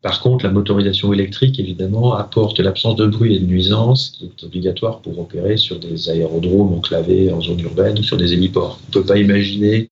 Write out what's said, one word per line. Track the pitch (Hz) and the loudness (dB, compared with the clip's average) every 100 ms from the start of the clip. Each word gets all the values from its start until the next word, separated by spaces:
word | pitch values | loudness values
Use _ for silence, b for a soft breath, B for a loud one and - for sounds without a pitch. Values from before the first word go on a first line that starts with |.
Par | 98 92 | -4 -2
contre, | 123 127 | 0 0
la | 101 | 0
motorisation | 98 101 101 98 92 101 | 0 0 0 0 0 0
électrique, | 101 98 - 135 131 | 0 -2 0 0 0
évidemment, | 92 87 95 107 123 | -6 -4 -4 0 0
apporte | 104 101 - 104 - | 0 -2 -2 0 0
l'absence | 95 95 117 | -2 0 -2
de | 107 107 | 2 2
bruit | 107 117 | 2 2
et | 98 | 2
de | |
nuisance | 90 92 90 107 117 131 - - | 2 2 2 2 2 2 0 -10
qui | 87 | -18
est | - | -16
obligatoire | - 92 92 90 113 - | -10 -4 -4 -2 -4 -6
pour | - 85 | -10 -10
opérer | 85 87 92 110 | -10 -6 -2 -2
sur | - 87 | -2 -4
des | 85 82 80 | -8 -6 -2
aérodromes | 82 80 82 87 98 101 | -2 0 0 2 2 2
enclavés | 87 - 85 82 92 92 | 0 -2 -2 0 2 2
en | 85 | 0
zone | 85 87 | -2 -4
urbaine | 82 85 101 107 | -4 0 0 0
ou | |
sur | - - | -2 0
des | 87 | 0
héliports. | 87 92 92 85 - - | 2 2 0 -2 -8 -2
On | |
peut | 98 | -2
pas | 95 101 | 4 4
imaginer | 101 101 98 101 104 110 113 | 4 4 0 0 2 2 -2